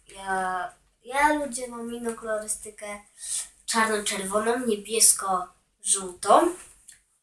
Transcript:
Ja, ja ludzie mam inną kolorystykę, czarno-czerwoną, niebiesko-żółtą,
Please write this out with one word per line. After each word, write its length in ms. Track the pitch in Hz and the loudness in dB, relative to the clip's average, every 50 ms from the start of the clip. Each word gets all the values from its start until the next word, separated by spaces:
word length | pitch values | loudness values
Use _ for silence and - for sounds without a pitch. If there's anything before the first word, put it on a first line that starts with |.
| _ - | _ -20
Ja, 680 | 196 196 196 190 190 190 185 185 185 185 180 - - _ _ _ _ _ _ | -18 -10 -4 -2 -2 0 0 -2 -2 -4 -4 -6 -10 _ _ _ _ _ _
ja 280 | 233 254 277 285 302 | -4 -2 0 0 2
ludzie 360 | 302 302 285 269 240 254 247 240 | 0 -2 -2 -6 -6 -8 -8 -8
mam 260 | 233 240 233 233 233 | -8 -8 -8 -8 -8
inną 200 | 240 240 233 226 | -6 -6 -6 -6
kolorystykę, 880 | 226 226 220 214 214 214 214 - - - 214 208 - 208 208 208 208 - _ _ - - - - - - - - _ _ | -6 -6 -6 -6 -4 -4 -6 -8 -8 -10 -14 -14 -14 -12 -12 -12 -12 -16 _ _ -16 -10 -8 -6 -8 -8 -10 -16 _ _
czarno-czerwoną, 1000 | - - 226 220 220 214 202 208 - 208 196 190 190 196 220 220 226 233 254 247 | -2 0 2 2 2 0 0 -2 -4 -4 -4 -4 -2 -2 0 0 0 0 0 0
niebiesko-żółtą, 1900 | 226 208 208 - 214 226 214 208 - - - 202 190 190 180 180 - - _ _ _ _ _ - - - 196 190 185 175 - - 196 226 302 339 349 349 - - - - - _ - - - _ _ _ _ | -2 -2 -2 -2 -4 2 6 6 6 6 4 0 0 0 0 -2 -6 -12 _ _ _ _ _ -2 0 0 0 0 -6 -10 -2 6 8 8 8 8 6 2 -4 -10 -20 -20 -20 _ -20 -20 -20 _ _ _ _